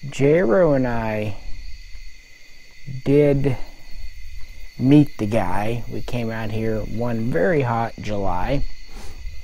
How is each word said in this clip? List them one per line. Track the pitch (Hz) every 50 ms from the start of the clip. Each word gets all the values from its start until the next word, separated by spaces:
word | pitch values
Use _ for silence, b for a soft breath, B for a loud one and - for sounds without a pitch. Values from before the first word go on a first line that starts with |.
| - 135
J-Ro | - - 135 139 151 170 190 226 208 190 175 160 143
and | 135 127
I | 123 120 117 113 110 107 107 107 107 104 B B B B B B B B B - - - - - - - B B B B B B B B B B B B - - 135 131 131 -
did | 139 139 143 147 143 139 139 139 143 127 B B B B B B B B B B B B - - - - B B B B B B B B
meet | - 117 131 143 151 147 139 -
the | - 110
guy. | 101 107 113 95 90 92 98 104 120 117 120 - -
We | - -
came | - - 123 123 117 113
out | 113 113 113 107
here | 110 110 110 110 110 107
one | - - - 107 120 120 117 113 110 117
very | - 165 175 196 175 147
hot | 131 120 117 117 117 113 - -
July | 98 104 107 101 98 95 90 90 90 117 135 143 - - - - - B B B B B B B B B B -